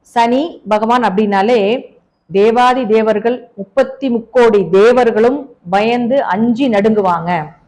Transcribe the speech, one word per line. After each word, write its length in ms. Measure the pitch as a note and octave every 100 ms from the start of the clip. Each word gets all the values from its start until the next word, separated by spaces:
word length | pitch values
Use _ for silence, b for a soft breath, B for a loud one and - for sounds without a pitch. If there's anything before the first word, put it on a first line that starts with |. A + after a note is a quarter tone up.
சனி 600 | _ A#3+ A#3 B3+ E4 - -
பகவான் 340 | G#3+ A3 B3
அப்படின்னாலே, 560 | A3 F#3 G#3+ G3 G3 B3 G3 B3 - _ _ _ _
தேவாதி 560 | F3+ G#3+ A3+ B3 B3+ A#3+
தேவர்கள், 640 | A3 A3 G#3+ A#3 B3 -
முப்பத்தி 560 | - F#3+ - B3+ - C4+
முக்கோடி 580 | A#3 - B3+ A#3 G#3 F3
தேவர்களும் 680 | F#3+ A3 B3 A#3+ G#3+ A3+ C#4+ C#4+ - F3
பயந்து 520 | F#3+ A3 A#3+ A#3+ C4+
அஞ்சி 460 | - F#3+ A#3 A3+ C#4
நடுங்குவாங்க. 640 | G#3 G#3 G#3+ F#3+ E3+ E3 F3 D3+ -